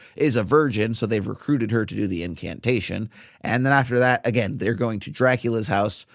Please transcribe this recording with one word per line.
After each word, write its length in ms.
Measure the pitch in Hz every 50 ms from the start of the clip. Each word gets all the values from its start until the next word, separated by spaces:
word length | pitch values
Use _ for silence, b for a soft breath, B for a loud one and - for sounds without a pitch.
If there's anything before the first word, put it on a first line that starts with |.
| B B B
is 220 | B 147 147 113
a 80 | 120 101
virgin, 500 | - 143 156 151 135 104 107 110 113 117
so 120 | - 117
they've 200 | 107 117 104 98
recruited 440 | 110 101 - - - 147 127 113 104
her 140 | 117 113 107
to 80 | 104 104
do 120 | 104 104
the 160 | 95 92 82
incantation. 880 | 87 87 80 - - 85 - - - 123 127 104 - - 92 101 113 - B B B B B B
And 240 | B - 113 127 131
then 60 | 135
after 260 | 139 139 123 120 123 123
that, 240 | 127 127 123 - -
again, 320 | 120 107 120 104 90 78 -
they're 160 | 92 110 117
going 260 | 101 123 117 110 98
to 100 | - 135
Dracula's 560 | 151 - 127 127 127 117 - 117 113 113 107
house. 380 | - 98 101 104 107 - - - b